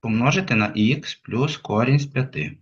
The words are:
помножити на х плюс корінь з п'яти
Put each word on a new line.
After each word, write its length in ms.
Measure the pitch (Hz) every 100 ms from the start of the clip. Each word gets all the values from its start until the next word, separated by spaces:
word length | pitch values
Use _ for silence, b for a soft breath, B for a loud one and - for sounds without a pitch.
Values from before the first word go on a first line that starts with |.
помножити 540 | 117 110 127 180 190
на 120 | 113 104 107 107 151
х 120 | - -
плюс 340 | - 107 147 151
корінь 420 | - 107 123 143
з 80 | 139
п'яти 500 | 135 131 - 73 -